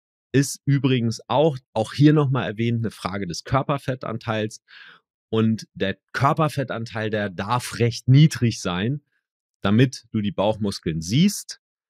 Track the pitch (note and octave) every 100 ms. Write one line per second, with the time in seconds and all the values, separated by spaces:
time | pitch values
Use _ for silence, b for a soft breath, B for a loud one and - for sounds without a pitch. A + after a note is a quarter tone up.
0 | _ _ _ C3+ C#3+ - - C#3 B2 C3
1 | A#2 A2 - B2 D#3+ C3 _ A2+ A2 -
2 | D3 D3+ C#3 B2+ F#2+ G#2+ A#2 A#2 A2 -
3 | - G2+ F#2 D#2+ - C3+ C3+ C#3 - B2+
4 | - A2+ - A2 G#2+ - _ B B B
5 | B _ - A2+ A2+ A2 - - G2 F#2+
6 | _ - C3+ D#3 D3+ - B2+ G#2+ A#2 A2+
7 | A2 G#2+ G#2 F2 G2 B2 - - A#2+ A#2
8 | - C3+ D#3 - A#2 - F#2+ F2 A2 D3
9 | _ _ _ _ _ _ G2 G#2+ C3+ -
10 | _ A2 G#2 E2+ G2+ G#2 G#2 - F2+ D#2+
11 | D#2+ B2+ G3+ - - - _ _